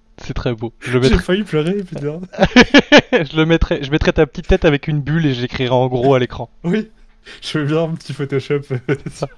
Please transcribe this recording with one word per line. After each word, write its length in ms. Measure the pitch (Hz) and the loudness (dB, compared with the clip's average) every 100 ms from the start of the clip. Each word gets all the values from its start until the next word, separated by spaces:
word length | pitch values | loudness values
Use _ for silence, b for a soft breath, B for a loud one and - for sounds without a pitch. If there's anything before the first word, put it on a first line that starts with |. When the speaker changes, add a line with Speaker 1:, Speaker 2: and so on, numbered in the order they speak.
| _ - | _ -16
Speaker 1:
C'est 160 | - - | -10 -6
très 180 | 127 | -4
beau. 200 | 113 117 - | -4 -8 -10
Je 140 | - 139 | -2 2
le 40 | |
Speaker 2:
J'ai 60 | 160 | 4
Speaker 1:
mettrai 140 | 185 | 2
Speaker 2:
failli 200 | - 190 | 0 -2
pleurer, 400 | 208 156 156 202 | -2 -2 -2 -4
putain. 380 | 185 143 143 160 185 - | -6 -8 -8 -10 -8 -2
Speaker 1:
<laughs> 720 | 196 247 - 285 - 294 - | 2 4 6 4 6 4 4
Je 240 | 226 151 156 | 0 0 0
le 100 | 160 | 2
mettrai... 380 | 165 - 151 | 2 2 -2
je 60 | 135 | -2
mettrai 220 | 156 - | -2 0
ta 120 | 170 156 | 2 0
petite 200 | - - | -2 0
tête 160 | 190 175 | 2 2
avec 220 | 143 - | 2 0
une 140 | 151 | -4
bulle 240 | 135 160 151 | -2 0 0
et 80 | |
j'écrirai 360 | 123 123 - 127 | -2 -4 -4 0
en 180 | 127 127 | 0 0
gros 260 | 127 135 | 2 2
à 60 | 131 | 2
l'écran. 300 | 123 - 120 - | 0 -6 -14 -10
Speaker 2:
Oui, 260 | 170 214 214 _ - _ - B | -4 -4 -4 _ -20 _ -20 B
je 160 | - 156 | -8 -4
veux 60 | 143 | -2
bien 180 | 156 | 0
un 120 | 165 165 | -2 -6
petit 180 | - | -10
Photoshop. 480 | 135 139 139 - 147 143 127 - | -8 -4 -4 -2 -4 -4 -8 -4
<laughs> 400 | 139 - - 143 | -6 -6 -10 -12